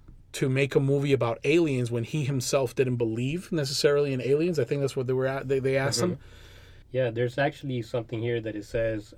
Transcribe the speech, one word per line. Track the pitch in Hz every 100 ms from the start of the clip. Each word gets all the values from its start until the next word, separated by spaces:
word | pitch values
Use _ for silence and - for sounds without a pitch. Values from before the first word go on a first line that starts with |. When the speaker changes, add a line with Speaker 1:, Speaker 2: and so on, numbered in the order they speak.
| - - -
Speaker 1:
to | - 135
make | 131 139 151
a |
movie | 135 143 143
about | 127 117 117
aliens | 139 165 156 131 117
when | 117
he | 110 156 135
himself | 135 - 143 127 -
didn't | 127 123
believe | 113 113 131 170 -
necessarily | 160 139 139 147 143 143
in | 131
aliens. | 123 147 175 151
I |
think | 120 143
that's | 135 135
what | 127
they |
were | 131 131
at, | 135 135
they, | 135
they | 131 135
asked | 139 -
him. | 180
Speaker 2:
Mm-hmm. | - - - - - - - -
Yeah, | 123 123
there's | 113 123 117
actually | 151 - 143 123
something | 110 123 110 113
here | 120 117
that | 110 104
it | 101
says, | 117 113 107 107